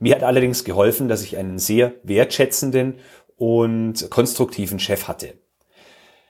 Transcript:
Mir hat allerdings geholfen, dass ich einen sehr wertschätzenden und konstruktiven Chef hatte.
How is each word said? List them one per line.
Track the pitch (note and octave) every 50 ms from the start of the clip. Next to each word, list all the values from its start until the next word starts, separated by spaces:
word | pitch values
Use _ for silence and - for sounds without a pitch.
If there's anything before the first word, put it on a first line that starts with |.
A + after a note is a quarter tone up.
Mir | A2 A#2+ C#3
hat | B2+ C3
allerdings | B2 B2+ C3 B2+ B2 B2 - -
geholfen, | - F2 G2 G2+ A2 A2 - C#3
dass | A#2+ A2+ G2+ G2
ich | - -
einen | G2 F#2+ F#2+ F#2 F#2
sehr | - - G#2+ A#2 A#2+ B2 B2 - -
wertschätzenden | - G2+ G#2 B2+ - - - C#3 C#3 - - D3 C3+ B2+ C3 B2+ C3+ C3 - - - - - _ _ _
und | - A#2+ A2+ A#2 A#2 A#2 A2+ A2+ A2+ A2+ A2+ A2 - - -
konstruktiven | - - A#2+ A#2+ - - B2+ - - - G2+ F#2 G#2 F#2+
Chef | - - G2+ F#2+ -
hatte. | - - - F2+ - - _ _ _ _ _ _ _ _ _ - - - _ _ _ _ _ _ _